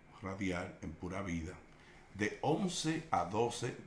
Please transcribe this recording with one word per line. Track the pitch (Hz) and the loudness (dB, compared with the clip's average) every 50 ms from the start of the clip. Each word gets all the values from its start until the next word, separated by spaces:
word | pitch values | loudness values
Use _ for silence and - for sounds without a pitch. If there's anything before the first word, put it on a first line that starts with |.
| - - - - | -20 -20 -14 -8
radial | 101 95 98 101 98 92 87 87 82 85 85 - | -6 -6 -2 0 0 0 0 0 -2 -4 -6 -8
en | - 78 | -8 -8
Pura | 78 - 92 87 92 98 | -6 -6 -6 -4 -4 -4
Vida | 98 90 85 82 78 87 - - - - - - - - - - - - - | -2 -2 -2 -2 -2 -4 -8 -12 -16 -20 -20 -20 -20 -20 -20 -20 -18 -12 -2
de | - 101 - - - | 0 0 0 0 0
once | - 139 165 - 196 175 - - - 156 160 160 - - | 2 2 4 4 2 2 2 2 2 2 2 0 0 2
a | - 90 85 | 2 2 2
doce | 87 104 110 120 113 - - 117 123 - - - | 4 4 4 4 4 2 0 -2 -2 -2 -4 -2